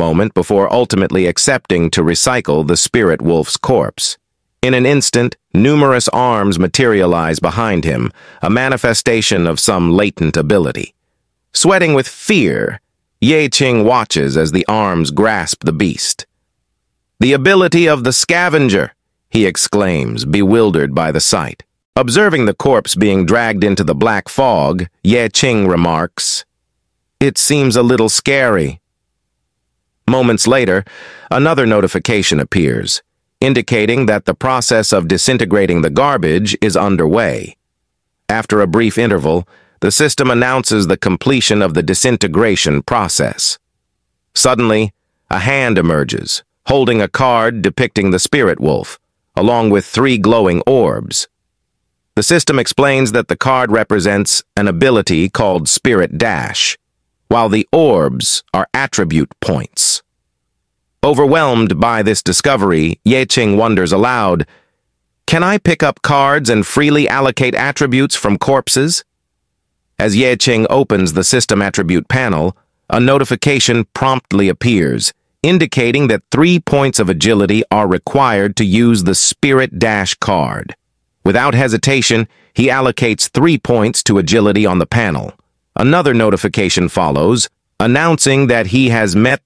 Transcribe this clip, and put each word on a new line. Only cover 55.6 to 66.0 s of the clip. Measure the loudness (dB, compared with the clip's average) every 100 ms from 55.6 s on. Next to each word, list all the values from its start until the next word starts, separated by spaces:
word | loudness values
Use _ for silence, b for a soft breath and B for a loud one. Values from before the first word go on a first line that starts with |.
| -2
Spirit | -2 0 2 0 -2
Dash, | -2 -2 -6 -6 -6 -6 _ _ _ _ -2
while | 0 2
the | 0 0
orbs | 2 2 2 0 -2 -4 -6 -4
are | -6 -2
attribute | -4 -4 -2 -2 0 -2 -6
points. | -4 -4 -6 -6 -6 -6 _ _ _ _ _ _ _ _ _ -4
Overwhelmed | 0 2 2 2 2 0 0 0
by | 0 0
this | 0 -2
discovery, | -2 -2 0 0 0 0 0 -2
Ye | 0 0
Qing | 0 0 0 2
wonders | 2 0 0
aloud, | 0 0 0 0 -2 -4 b b b b _ _ _ -2
"Can | 0
I | 0 0
pick | 0 0
up | -2 -2